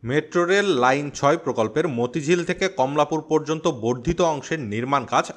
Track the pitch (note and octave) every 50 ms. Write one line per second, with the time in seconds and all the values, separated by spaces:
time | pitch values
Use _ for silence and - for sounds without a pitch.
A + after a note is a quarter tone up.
0 | - A#2 B2+ D3+ D#3 - - F3 F3 F3 F#3+ G3+ G3+ G3+ E3 B2 A#2+ B2+ C3+ C#3+
1 | D3 C#3+ - - - C#3 D3 - - C#3 A#2+ - A2 G#2+ - D3+ D#3+ F3 B2+ A#2
2 | A#2+ B2 - E3 C#3+ C#3+ F3 F3 E3+ - F#3 - F#3+ F#3 F#3+ - C3 C3+ C#3+ D3+
3 | D3 - E3+ D#3 D#3 - D#3 D#3 D3+ C#3+ D#3+ D#3+ D#3+ F3 D#3 A#2 G#2 A#2 B2+ B2+
4 | A#2 E3 E3+ - F3+ E3 D#3 C#3 B2+ - E3 D#3 C3+ G#2 G2+ A2 A#2+ C3 C#3+ C#3
5 | A#2+ F#2+ - C3 F3+ - -